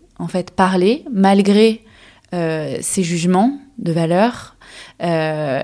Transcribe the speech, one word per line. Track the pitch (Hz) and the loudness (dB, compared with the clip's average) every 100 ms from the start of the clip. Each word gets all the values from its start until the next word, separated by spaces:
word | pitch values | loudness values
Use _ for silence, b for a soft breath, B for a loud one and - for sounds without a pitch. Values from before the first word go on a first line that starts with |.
| _ - | _ -12
en | 170 | -8
fait, | 185 180 | -6 -6
parler | - 190 190 180 269 320 | 0 0 2 2 0 -2
malgré, | 220 190 196 202 202 220 220 b b b b _ | 2 4 4 4 4 4 2 b b b b _
euh, | 180 165 160 151 131 | -6 -4 -4 -6 -8
ces | - - | -4 -2
jugements | 175 170 175 180 233 285 - - | -2 -2 0 2 2 -2 -10 -8
de | 170 | -4
valeur. | 165 165 175 226 240 - _ B B B - | -2 0 2 0 -2 -14 _ B B B -8
Euh, | 175 165 156 156 147 131 | -4 -2 -2 -4 -4 -4